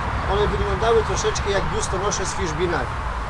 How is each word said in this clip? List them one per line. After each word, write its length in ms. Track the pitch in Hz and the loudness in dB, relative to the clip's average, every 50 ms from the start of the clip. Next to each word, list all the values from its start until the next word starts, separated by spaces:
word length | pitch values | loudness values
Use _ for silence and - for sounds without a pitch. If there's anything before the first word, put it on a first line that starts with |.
| - - - - - - | -2 -2 -2 -2 0 0
one 140 | 190 202 208 | 2 2 2
wyglądały 560 | 185 196 202 190 - - - 220 226 233 226 | 2 2 0 0 0 0 2 2 4 4 4
troszeczkę 480 | 208 - 190 180 - 214 - - - 202 | 4 2 0 0 0 0 0 0 0 0
jak 120 | 202 190 156 151 180 | 0 2 0 0 0
biustonosze 520 | 220 214 - - 185 196 202 180 - 190 | -2 -2 -2 -2 0 0 0 0 0 -2
z 80 | - - | -2 -2
Fishbinami. 520 | - 190 165 151 151 180 170 170 139 127 - - - - - - - - - | -2 -2 -2 -2 0 0 0 0 0 -2 -4 -4 -4 -4 -4 -4 -4 -4 -4